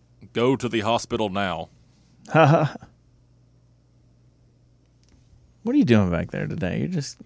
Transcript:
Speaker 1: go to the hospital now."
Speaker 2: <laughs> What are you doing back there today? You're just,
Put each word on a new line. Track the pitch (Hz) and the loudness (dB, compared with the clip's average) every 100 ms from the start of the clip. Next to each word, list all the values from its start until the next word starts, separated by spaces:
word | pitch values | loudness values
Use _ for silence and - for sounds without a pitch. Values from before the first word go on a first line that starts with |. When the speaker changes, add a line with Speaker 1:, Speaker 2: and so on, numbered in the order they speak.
| _ _ - | _ _ -8
Speaker 1:
go | - 123 135 | -2 0 0
to | 120 | -2
the | 113 | -2
hospital | 104 117 - 120 107 | 0 -2 -2 -4 -4
now." | 95 98 82 80 _ _ _ _ _ - | -4 -4 -6 -10 _ _ _ _ _ -2
Speaker 2:
<laughs> | 156 143 160 147 - - _ _ _ _ _ _ _ _ _ _ _ _ _ _ _ _ _ _ _ _ _ _ _ _ _ _ _ | 4 4 4 0 -6 -20 _ _ _ _ _ _ _ _ _ _ _ _ _ _ _ _ _ _ _ _ _ _ _ _ _ _ _
What | 220 | 0
are | 294 | 2
you | |
doing | 175 110 92 | 6 4 4
back | 85 90 | 0 -4
there | - 101 | -6 -8
today? | - 90 107 | -6 -4 -4
You're | 151 | -4
just, | 180 135 - | -6 -8 -12